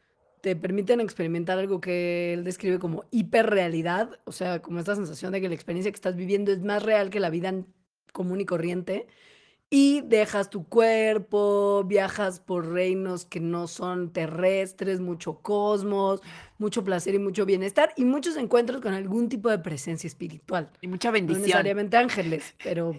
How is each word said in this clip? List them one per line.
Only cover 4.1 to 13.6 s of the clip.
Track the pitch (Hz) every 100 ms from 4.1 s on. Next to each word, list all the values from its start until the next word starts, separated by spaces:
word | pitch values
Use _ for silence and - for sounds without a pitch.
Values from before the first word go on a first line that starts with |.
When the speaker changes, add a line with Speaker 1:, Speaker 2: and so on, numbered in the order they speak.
| -
Speaker 1:
o | -
sea, | - 180 175
como | - 170
esta | 170 208
sensación | 170 151 185
de | 190
que | 185
la | 165
experiencia | - 175 196
que | 202
estás | 214 175
viviendo | 180 196 202
es | 190
más | 202 208
real | 208 214 190
que | 208
la | 175
vida | 165 185
n-, | 190 185 _ _ _ _
común | - 180 185
y | 190
corriente, | 175 170 175 180 - 480 _ - _ _ _ _
y | 277 277 285
dejas | 240 220 208 208 196
tu | 202 156
cuerpo, | 226 226 220 220 214 208 208 208 202 202 202 190
viajas | 202 190 - 196 185
por | - 180 160
reinos | 175 185 190 190 180 -
que | 180
no | 170 170